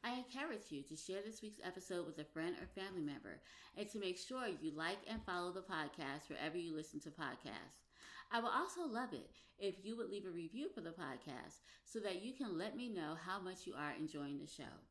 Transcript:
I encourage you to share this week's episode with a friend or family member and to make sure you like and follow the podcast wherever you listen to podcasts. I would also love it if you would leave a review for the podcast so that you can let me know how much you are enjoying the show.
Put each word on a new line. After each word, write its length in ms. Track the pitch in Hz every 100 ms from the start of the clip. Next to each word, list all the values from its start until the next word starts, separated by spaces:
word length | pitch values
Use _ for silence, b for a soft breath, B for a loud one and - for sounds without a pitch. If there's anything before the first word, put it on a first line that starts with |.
I 160 | 233 254
encourage 500 | 247 262 294 - -
you 140 | 143
to 140 | 143 156
share 240 | - 190 208
this 160 | 214
week's 200 | 220 208
episode 420 | 180 180 180 180 156
with 140 | 151
a 60 | 147
friend 320 | - 165 180
or 80 | -
family 340 | - 190 190
member 380 | 147 139 - - B B B -
and 120 | 208
to 100 | 220
make 180 | 196 180
sure 300 | - 254 240
you 260 | 160 156 151
like 240 | 165 196 -
and 140 | 220 214
follow 280 | 180 175
the 80 | 185
podcast 680 | 185 175 147 - 143 143 -
wherever 300 | 147 156 170
you 180 | 170 156
listen 240 | 156 151
to 80 | 156
podcasts. 760 | 147 143 123 - 104 - - - B B B B
I 80 | 233
would 100 | 233
also 280 | 254 370 349 330
love 280 | 226 254
it 180 | 135 82 B B B
if 180 | 196 185
you 140 | 190 226
would 140 | 202
leave 160 | 202 196
a 40 |
review 380 | 170 165 220 311 -
for 60 |
the 80 | 165
podcast 760 | 165 147 127 - 127 - - B B -
so 140 | 226
that 220 | 202 185
you 120 | 214
can 240 | 262 254 165
let 180 | 208 -
me 140 | 247
know 260 | 202 151 165 170
how 140 | 196
much 260 | 370 185 -
you 100 | -
are 180 | 147 131
enjoying 420 | 156 151 143 143
the 60 | 147
show. 300 | - 131 - -